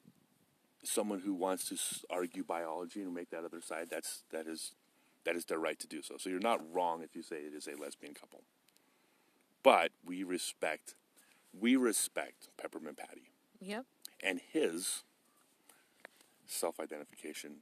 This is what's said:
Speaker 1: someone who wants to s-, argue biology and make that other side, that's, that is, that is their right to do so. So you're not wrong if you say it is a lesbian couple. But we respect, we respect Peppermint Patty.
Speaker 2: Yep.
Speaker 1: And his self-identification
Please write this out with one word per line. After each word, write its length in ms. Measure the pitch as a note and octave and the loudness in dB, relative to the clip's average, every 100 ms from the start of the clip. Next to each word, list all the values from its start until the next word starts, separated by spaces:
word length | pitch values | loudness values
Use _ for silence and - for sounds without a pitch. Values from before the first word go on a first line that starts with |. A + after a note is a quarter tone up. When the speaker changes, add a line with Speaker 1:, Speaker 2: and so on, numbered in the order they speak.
| - - _ _ _ _ _ _ | -20 -20 _ _ _ _ _ _
Speaker 1:
someone 360 | - - G#2 G2+ | -2 0 2 2
who 120 | G2 | 0
wants 340 | F#2 F#2+ F#2 - | 2 2 2 0
to 60 | F2+ | -2
s-, 300 | - - - | -2 -4 -2
argue 340 | F2+ F2 F#2+ | 0 0 -2
biology 580 | F2+ E2+ E2 D#2+ F2 G#2+ | -2 0 0 -2 -4 -6
and 120 | F#2+ | -6
make 160 | F2 E2+ | -4 -6
that 120 | E2+ | -6
other 180 | E2+ E2 | -6 -8
side, 260 | - D#2+ E2+ | -6 -6 -4
that's, 340 | E2 - - - | -4 -4 -8 -6
that 160 | D#2+ D#2+ | -6 -4
is, 260 | D#2+ - - _ _ _ _ E2 | -6 -8 -12 _ _ _ _ -2
that 100 | E2+ | -2
is 100 | - | 0
their 120 | E2 | 0
right 200 | D#2+ D2+ | 0 -2
to 80 | - | -6
do 140 | D#2 | -8
so. 140 | - C#2+ | -8 -6
So 120 | F#2 | -4
you're 100 | F#2 | 0
not 220 | A2+ A2+ D#2+ | 2 2 2
wrong 280 | F2 F2 E2 | 2 2 0
if 140 | D#2+ F2 | -4 -10
you 80 | |
say 140 | D#2 D#2+ | -8 -8
it 160 | D2 D2 | -8 -10
is 120 | D2+ | -10
a 120 | D2 | -8
lesbian 320 | C#2+ - D2 | -8 -10 -14
couple. 280 | D2 - - - _ _ _ _ _ _ _ _ _ _ _ | -16 -18 -20 -20 _ _ _ _ _ _ _ _ _ _ _
But 280 | C3+ G#2 E2 - F2 | 10 10 8 0 -8
we 180 | F#2 | -6
respect, 720 | F#2 F2 - - F2 D#2 - - _ - - - _ - | -2 -2 -2 -2 -2 -2 -6 -20 _ -20 -20 -20 _ 2
we 160 | A#2 C3 | 6 8
respect 760 | B2 G2+ - - C2+ - - - | 6 4 0 -2 -6 -8 -18 -10
Peppermint 400 | - D#2+ D2+ - | -8 -8 -10 -10
Patty. 340 | - C#2+ - _ _ - | -12 -14 -20 _ _ -14
Speaker 2:
Yep. 260 | F#3+ G#3 C4 _ - - | -8 -6 -8 _ -16 -4
Speaker 1:
And 160 | F#3 - - | 0 0 0
his 520 | D#3 A#2+ E2 F2+ - - _ _ _ _ _ - - _ _ - - - _ - | 2 4 2 -2 -4 -6 _ _ _ _ _ -20 -20 _ _ -20 -20 -20 _ -8
self-identification 1080 | - E2+ - D#2 D2+ D2 - D2+ D2+ D2 D2 | -2 -2 -2 -4 -6 -10 -12 -10 -8 -10 -12